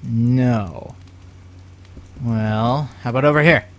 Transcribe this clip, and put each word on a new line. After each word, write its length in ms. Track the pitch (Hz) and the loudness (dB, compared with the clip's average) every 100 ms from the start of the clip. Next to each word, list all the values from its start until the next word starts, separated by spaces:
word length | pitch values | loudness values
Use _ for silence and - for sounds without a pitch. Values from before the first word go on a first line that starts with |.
No. 880 | 123 113 117 127 123 117 95 69 - - - - - - - - - - - - - - | -2 0 2 2 2 0 -4 -12 -16 -18 -20 -20 -20 -20 -20 -20 -20 -20 -20 -20 -20 -10
Well, 640 | 120 113 110 107 117 135 139 - | -4 -2 0 0 0 -2 -4 -8
how 80 | 123 | -4
about 160 | 123 143 | 0 2
over 160 | 147 | 4
here? 240 | 151 147 - | 4 2 0